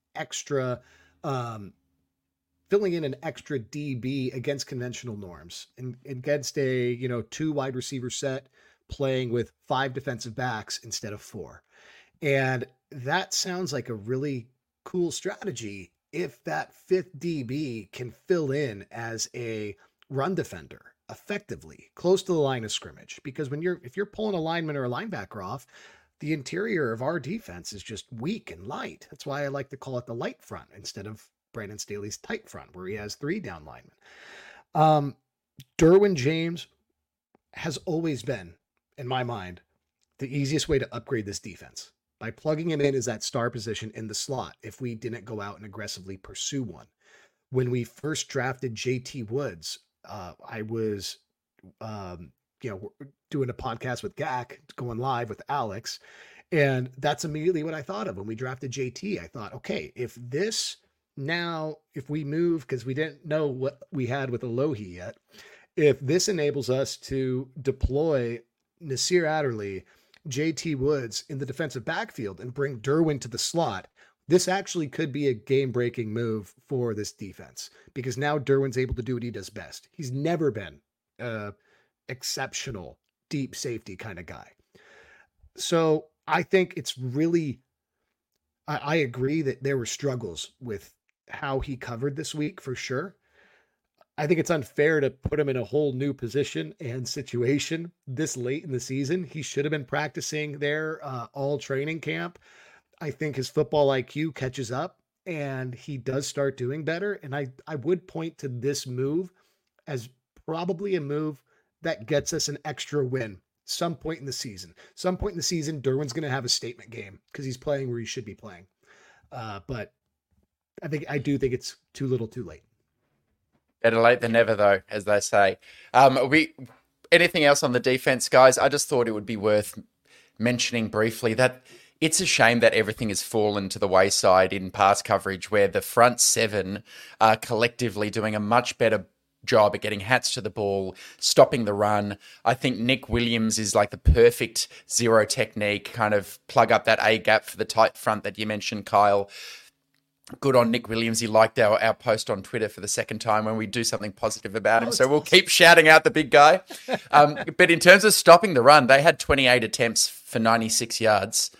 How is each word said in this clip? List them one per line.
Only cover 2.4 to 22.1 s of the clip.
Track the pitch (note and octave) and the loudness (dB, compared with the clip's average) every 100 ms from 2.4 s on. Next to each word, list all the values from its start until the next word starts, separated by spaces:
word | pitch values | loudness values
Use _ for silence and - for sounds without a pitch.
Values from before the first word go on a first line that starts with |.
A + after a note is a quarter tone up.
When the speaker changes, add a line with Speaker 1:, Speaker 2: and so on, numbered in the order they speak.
| _ _ - | _ _ -2
Speaker 1:
filling | G3+ G3+ | 0 0
in | E3+ | -2
an | D3 C3 | -4 -6
extra | D#3+ - - C#3 | -10 -10 -8 -8
D | G#2+ D3 D3 | -8 -10 -8
B | B2+ B2+ C#3 B2+ | -6 -4 -4 -4
against | C3+ B2+ C#3 - | -4 -4 -4 -6
conventional | C3 B2 A#2 A#2+ G#2 | -8 -8 -10 -12 -14
norms | F#2+ D#2+ E2+ - - - | -14 -18 -18 -20 -20 -14
and | B2+ B2 - | -14 -14 -14
against | B2+ C#3+ D3 B2 D3+ | -10 -2 -2 -2 -4
a, | C3 B2+ B2 | -2 0 -2
you | A#2+ B2+ | -2 -4
know, | A#2+ | -6
two | G#2+ - D#3 | -8 -6 -4
wide | C#3+ C3+ B2+ | -2 -4 -6
receiver | - C3+ B2 | -8 -8 -8
set | - C#3 D#3+ _ _ _ _ - | -6 -6 -6 _ _ _ _ -18
playing | - C3+ C3 B2 | -4 -2 -2 -2
with | A#2+ A2 _ - | -2 -4 _ -4
five | C3 C#3 | -2 -2
defensive | B2+ C3+ A#2 A#2+ G#2+ | -6 -8 -8 -10 -6
backs | B2+ A2 - - | -6 -6 -10 -12
instead | A2+ - G#2+ | -10 -10 -10
of | G#2 | -14
four. | - G#2 C2 - _ _ - - _ - | -14 -16 -16 -18 _ _ -20 -20 _ -8
And | D3+ C#3 C3 B2+ B2+ _ _ | -2 0 0 -2 -6 _ _
that | C#3+ B2+ F3 - | -12 -6 -4 -4
sounds | - F#3+ F3+ F3+ | -6 -6 -6 -6
like | C3+ A2+ | -6 -8
a | |
really | A2 G#2 C3 C#3+ C3 A2+ _ _ _ | -10 -6 -6 -4 -8 -10 _ _ _
cool | - F#3 E3+ | -8 -4 -4
strategy | - F#3+ G#3+ G3+ A#2+ G#2+ G2 F2+ _ _ | -4 -8 -8 -10 -10 -10 -12 -16 _ _
if | - F3+ - E3 | -10 -10 -10 -8
that | D3+ - | -8 -8
fifth | _ - F#3 - C3+ | _ -2 -2 -2 -10
D | E3+ D#3 | -6 -6
B | A#2 C#3+ C#3+ A2+ F#2 | -6 -6 -6 -8 -12
can | - B2 - - | -14 -14 -12 -2
fill | F3 C#3+ | 0 0
in | C#3 C3+ G2+ - | -2 -4 -6 -14
as | A2+ A#2 A2+ - C3 | -12 -10 -8 -8 -8
a | A2+ A2 G#2 - _ _ - | -8 -8 -8 -12 _ _ -10
run | C3+ D3+ | -4 -2
defender | F3+ - F2+ C#2+ - - _ _ | -4 -6 -10 -18 -20 -20 _ _
effectively | - - G3+ - F2 D#2+ - - | -20 -10 -10 -8 -14 -14 -20 -20
close | - F3 | -6 0